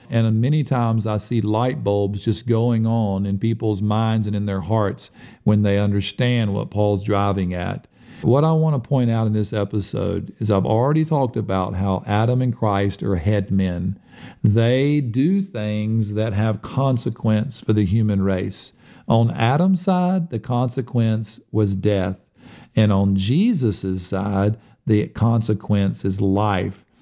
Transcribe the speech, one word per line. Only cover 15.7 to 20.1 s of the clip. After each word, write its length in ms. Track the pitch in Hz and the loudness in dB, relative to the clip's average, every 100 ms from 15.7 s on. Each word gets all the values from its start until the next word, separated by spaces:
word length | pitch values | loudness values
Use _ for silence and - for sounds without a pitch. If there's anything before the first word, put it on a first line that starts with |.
| 107 107 113 104 | -2 -2 -2 -2
that 180 | 104 110 | -2 -2
have 300 | 101 110 104 | 0 0 -2
consequence 1000 | - - 135 123 120 110 113 107 110 - | -6 -2 0 0 -4 -4 0 0 -2 -4
for 120 | - | -2
the 120 | 107 | 0
human 380 | 98 110 107 101 | 2 2 2 0
race. 500 | 98 92 98 - - - - - - | 0 0 -4 -8 -14 -20 -20 -12 0
On 240 | 113 117 | 2 2
Adam's 500 | 113 113 143 185 185 | 0 0 2 2 0
side, 480 | 190 180 180 | 0 0 2